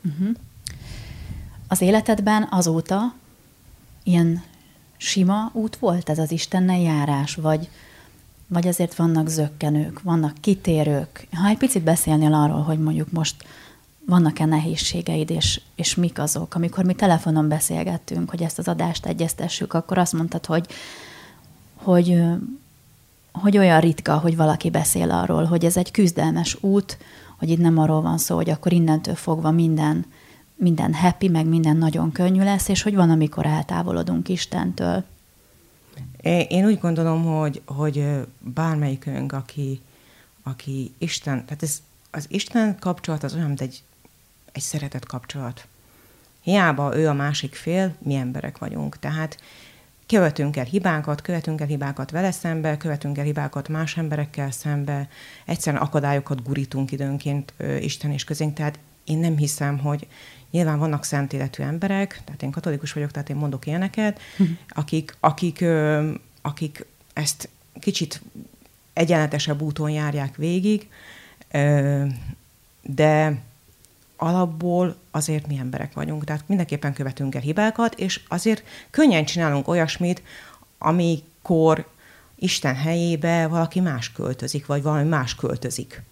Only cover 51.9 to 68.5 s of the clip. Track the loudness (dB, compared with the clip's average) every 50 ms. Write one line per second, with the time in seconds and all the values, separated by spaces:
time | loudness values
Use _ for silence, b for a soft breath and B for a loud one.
51.9 | -6 -6 -8 -6 -4 -2 0 0 -2 -2 -4 -4 -4 -2 -2 -2 -2 -2 -4 -4
52.9 | -6 -4 -4 -6 -4 -2 -2 -2 -2 -2 -4 -4 -6 -8 -6 -6 -4 -4 -4 -4
53.9 | -4 -4 -4 -2 -2 -4 -4 -4 -6 -6 -6 -6 -6 -6 -4 -4 -2 -2 -2 -2
54.9 | -4 -4 -6 -8 B B B B B B B -6 -6 -4 -2 -2 0 0 -2 0
55.9 | 0 0 0 2 0 0 0 -4 -6 -6 -4 -4 -4 -4 -4 -4 -4 -4 -4 -4
56.9 | -4 -6 -4 -4 -4 -4 -4 -4 -4 -4 -4 -8 -10 _ -6 -6 -4 -4 -4 -6
57.9 | -6 -6 -4 -4 -4 -4 -4 -6 -6 -4 -4 -4 -4 -4 -4 -6 -6 -8 -18 _
58.9 | _ _ _ -4 -2 0 0 2 2 2 0 0 0 -2 -2 -2 -2 -2 -2 -2
59.9 | -2 -4 -6 B B B B B B B B B -2 0 0 2 2 0 0 0
60.9 | 0 -2 -4 -2 -2 -2 -2 -2 -2 -4 -4 -6 -4 -6 -6 -4 -4 -4 -2 -2
61.9 | 0 -2 -2 -4 -6 -14 -16 -16 -12 -8 -8 -6 -6 -4 -4 -4 -4 -4 -6 -8
62.9 | -6 -6 -6 -6 -6 -8 -8 -6 -6 -4 -4 -4 -4 -6 -6 -6 -4 -2 -2 -4
63.9 | -2 -2 -2 -2 -2 B B B B B 2 2 2 -4 B B -6 -6 -4 -2
64.9 | -2 -4 -4 -4 -12 _ 2 2 2 2 -2 -4 -2 0 0 2 2 2 2 2
65.9 | 2 2 0 -2 -4 -6 -12 -18 _ _ _ -8 -6 -6 -8 -8 -8 -12 -20 _
66.9 | _ _ _ _ _ -6 -4 -4 -6 -6 -10 -18 _ _ _ _ _ -6 -4 -4
67.9 | -2 -2 -4 -6 -6 -14 -16 -20 _ -20 -20 -20